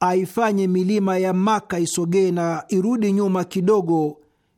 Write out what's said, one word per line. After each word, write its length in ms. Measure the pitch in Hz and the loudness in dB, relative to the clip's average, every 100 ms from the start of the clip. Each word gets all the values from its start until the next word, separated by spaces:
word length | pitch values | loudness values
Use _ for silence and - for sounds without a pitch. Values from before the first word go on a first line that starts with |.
aifanye 680 | 180 185 190 - 226 202 190 | 0 0 -2 -2 0 0 0
milima 500 | 185 185 208 196 185 | 0 0 0 0 0
ya 140 | 185 | 0
Maka 460 | 185 196 214 - 175 | 0 0 0 -2 -4
isogee 520 | 165 - 170 185 190 | -2 -2 0 2 2
na 340 | 175 170 165 - | 0 -2 -4 -2
irudi 440 | 196 190 240 208 | 0 0 0 0
nyuma 320 | 196 202 190 | 2 0 0
kidogo 720 | 180 190 180 214 170 165 151 - _ _ _ | -2 -2 2 2 2 0 0 -4 _ _ _